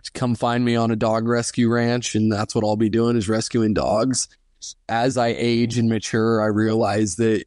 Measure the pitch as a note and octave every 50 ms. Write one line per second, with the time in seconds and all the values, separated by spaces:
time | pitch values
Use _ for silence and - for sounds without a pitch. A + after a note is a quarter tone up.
0 | - - - - C3 B2 A#2 - C3 A#2+ A#2+ A#2+ B2 A#2+ A#2 A#2 A#2 A2+ A2+ G#2+
1 | A#2 A2 A2 A2+ A2+ A#2 A#2+ A#2 A2+ - - B2 A#2+ A2+ A#2+ A#2+ A#2 A#2 A#2+ B2
2 | A#2 - - A2 A2 A2 G#2+ G2+ G#2+ - - A#2+ G#2+ G#2+ G#2+ G#2+ A2+ G#2+ G#2+ A2+
3 | A#2 A#2+ A#2+ A#2 F#2+ G#2 A2 A2 - - - A#2 A2 G#2+ G2+ D#2 C2 B1 G2+ A2
4 | A#2 C3 B2 - - - _ _ _ _ _ _ - - - _ _ - A2+ A#2
5 | A#2+ C3+ B2 B2+ A#2+ A#2 - - A#2 A#2+ A#2 A#2 A#2+ A#2+ A#2+ B2 A2+ A2+ A2+ G#2+
6 | - - - A2+ A2 A2+ A2+ G#2+ G#2+ G#2+ G#2 G#2+ A2 A2 A2 A2+ A2+ G2 G2+ G#2+
7 | G#2+ G2+ E2+ - A#2 A2+ A2 G2 -